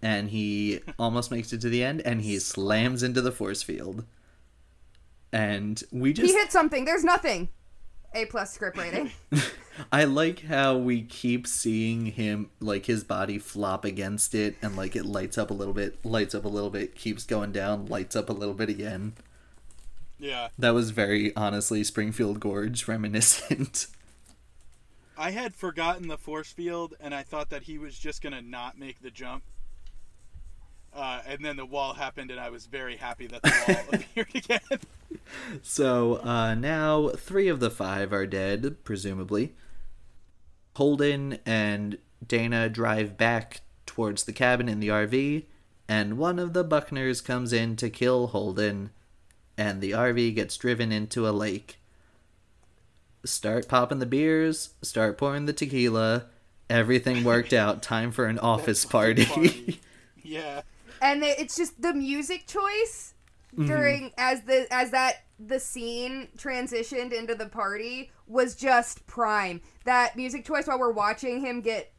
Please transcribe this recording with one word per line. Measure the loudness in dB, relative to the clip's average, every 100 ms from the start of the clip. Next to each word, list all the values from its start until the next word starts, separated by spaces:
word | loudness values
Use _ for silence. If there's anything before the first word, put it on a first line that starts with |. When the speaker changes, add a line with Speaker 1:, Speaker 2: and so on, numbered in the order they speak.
Speaker 1:
and | 0 -2 -2
he | -2 -2 0 0 -2 -6
<laughs> | -4
almost | 0 0 -2
makes | -4 -4
it | -4
to | 0
the | 0
end, | 0 -2
and | -2 -2
he | 0 -2
slams | -2 -2 2 4 4 2
into | 2 2
the | 0
force | 0 -4 -4
field. | -4 -6 -6 -8 -10 -16 -20 -20 -20 _ -20 -20 -20 -20 -20 -20 -6
And | 0 0 0 -2 -6 -6
we | 0 2
just | 4 6
Speaker 2:
He | 6
hit | 6
something. | 4 4 2
There's | 0 2
nothing. | 4 4 2 0 -2 -6 -18 -16 -14 -14 -10
A | -6 -4
plus | -4 -6
script | -6 -6 -4
rating. | -4 -4 -4 -8 -2 0 0
Speaker 1:
<laughs> | -6 -18 -16 -2
I | 4
like | 4 4 2 0
how | -4 2 4 4
we | 2 0
keep | -2 -4 0 0 0
seeing | -2 0 2 2 0 -2
him, | -2 -2 -2 -4 _
like, | -4 -2 0
his | -2
body | 0 -2 -2 -4
flop | -6 -4 -2 0
against | -2 -4 -4 -2 0 2
it, | 0 0
and, | -6 -4
like, | -4
it | -4
lights | -4 -4 -4 -2
up | -2
a |
little | -2 -2
bit, | 0 -2 -4
lights | -2 0 0 -2
up |
a | -4
little | -2 -2
bit, | -4 -6
keeps | -6 -6 -6
going | -2 -2 -2
down, | -2 -2 -2 -2
lights | -6 -4
up | -4 -4
a |
little | -4 -4
bit | -4 -4
again. | -2 -4 -6 -8 -10 -20 -20 -20 -20 -18 -14 -10 -8 -10 -10
Speaker 3:
Yeah. | -6 -6 -6 0
Speaker 1:
That | 4
was | 4 2
very, | 0 2 2 0
honestly, | 0 0 0 0 0
Springfield | 0 0 -2 0 0 0
Gorge | -2 -2 -2 -4 -4
reminiscent. | -2 0 2 4 4 2 -2 0 -4 -6 -10 -20 -20 -20 -20 -20
<laughs> | -20 -20 -20 -20 -20 -20 -6
Speaker 3:
I | -6
had | -4 -6 -6
forgotten | -8 -2 -2 -2 -4
the | -8
force | -8 -8 -10
field, | -8 -6 -4 -6 -10
and | -10
I | -10
thought | -8 -6 -6
that | -6
he | -8 -10
was | -10 -6
just | -6 -6
gonna | -8 -10
not | -12 -10 -10 -12
make | -16 -14
the | -16
jump. | -14 -10 -10 -10 -8 -8 -8 -12 -12 -14 -16 -18 -16 -16 -16 -18 -20 -18
Uh, | -10 -8 -8 -8
and | -10
then | -8 -8
the | -8
wall | -4 -4
happened, | -4 -8 -8 -12
and | -10
I | -10
was | -12 -12
very | -10 -8 -8
happy | -10 -10 -12
that | 0
the | 2 2 4
wall | 2 2
<laughs> | -4
appeared | -4 -6 -4
again. | -4 -2 -2 0 -6 -6 -20 -18 -18 -16 -14 -12 -12
Speaker 1:
So, | -8 0 4 4 4 2
uh, | 0 2 2
now | 2 0 0 2 4 2
three | 0 -2 2 4
of | 4
the | 0
five | 0 -4 -2 0
are | 0 0
dead, | 0 0 0 -2 -4
presumably. | -8 -6 -4 -4 -2 0 0 -4 -12 -8 -8 -10 -16 -20 -20 -20 -20 -20 -20 2
Holden | 4 4 4 2 -2 -6 0
and | 2 2 0 -2 -6 _ -20 -2
Dana | 0 2 2 0
drive | 0 0 2 0 2
back | 2 2 -2 -14 -18 -18 -14
towards | -2 -2 0
the | -4
cabin | 2 4 4 2
in | 0
the | 2
R | 2 2
V, | 2 0 -2 -6 -20 _ _ -2
and | 0 0 0
one | 0 0
of | 0
the | 0
Buckners | 2 2 0 -2 0 -2
comes | -2 -2 2
in | 2 2 0
to | -4
kill | 2 4 4 2
Holden, | 0 -2 2 0 0 -6 -12 _ -20 -20 -20 _ -4
and | -2 -2
the | -2
R | 2 2
V | 4 2
gets | 2 -2 -2
driven | 0 0 2
into | 0 -2 0 2
a |
lake. | 2 0 -4 -8 -20 _ -20 _ _ _ _ _ _ _ _ _ _ _ _
Start | -6 -2 0 0 4
popping | 4 4 0
the | 2
beers, | 2 4 4 2 0 -6 -10
start | -6 2 2 2
pouring | 0 0 -2
the |
tequila, | -2 0 2 4 4 4 2 -2 -20 _ -20 0
everything | 2 6 4 4 4
worked | 6 6 6
Speaker 3:
<laughs> |
Speaker 1:
out, | 6 6 2
time | 0 0 0
for | 0 0
an | 2
office | 4 4 4 2
Speaker 3:
That | 4
fucking | 6 6 6 4
Speaker 1:
party. | 6 4
<laughs> |
Speaker 3:
party. | 4 -8 -10 -12 -20 -20 _
Yeah. | -12 -8 -8 -10 -12 -20 -20 0
Speaker 2:
And | 2 4
they, | 2 0
it's | -2 -2
just | -4 -2
the | -2
music | 0 -2 -4 -4 -6 -6
choice | -2 0 0 -2 -2 -16 -20 -20 _ -16
Speaker 1:
Mm-hmm. | -2 2
Speaker 2:
during, | 4 4 2 -4 -2
as | 0 0
the, | 4 4 4
as | 0 2
that, | 4 2 0 _ _
the | -4 -2
scene | -2 -6 -6 -4 -6 -6 -10 -10
transitioned | -6 -4 -2 -4 -2 -4 -4
into | -4 -4 -4
the | -4
party | -4 -2 -2 -6 -8 -12 -18 -4
was | 2 2 2
just | 6 6 4 -6 -12
prime. | 0 2 2 0 -4 -12 -10
That | 2 4 4 0
music | -6 -6
choice | -2 -2 0
while | 2
we're | 2
watching | 2 2 0 -2 -2
him | -2 -2
get | -2 -2 -4